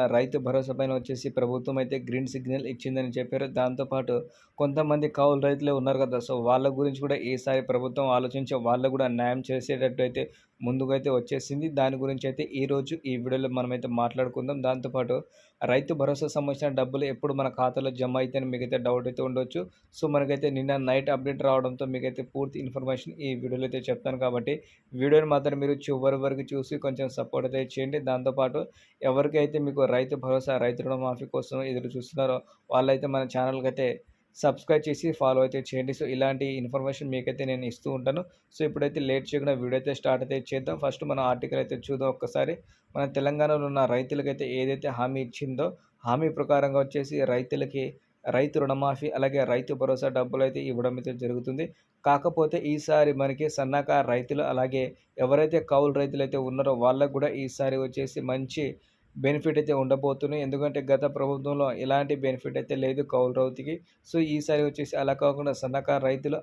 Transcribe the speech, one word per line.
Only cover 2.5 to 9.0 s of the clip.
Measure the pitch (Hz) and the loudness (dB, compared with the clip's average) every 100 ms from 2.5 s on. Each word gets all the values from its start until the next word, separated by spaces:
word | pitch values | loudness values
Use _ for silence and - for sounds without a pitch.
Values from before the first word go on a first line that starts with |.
| 135 120 | -4 -4
ఇచ్చిందని | 120 135 131 127 127 | -6 -4 -2 -2 -4
చెప్పారు. | 120 131 135 | -4 -2 -2
దాంతోపాటు | 127 127 127 131 135 123 123 160 - _ - | 0 0 0 -2 -2 0 -2 -4 -14 _ -2
కొంతమంది | 143 143 151 147 147 | 0 2 2 2 2
కౌలు | 143 143 139 | 4 4 6
రైతులే | 143 139 143 | 2 2 2
ఉన్నారు | 139 131 131 | 2 2 2
కదా, | 127 120 | 2 0
so | 120 127 | -2 0
వాళ్ళ | 120 127 139 131 | 4 4 4 2
గురించి | 143 131 | -2 -2
కూడా | 143 143 | -2 -2
ఈసారి | 120 127 135 131 | -2 -2 0 0
ప్రభుత్వం | 127 123 127 127 135 | 2 0 0 0 2
ఆలోచించి | 123 127 135 123 131 | 2 2 -2 -2 0
వాళ్ళకు | 117 123 131 | 2 2 2
కూడా | 131 | 2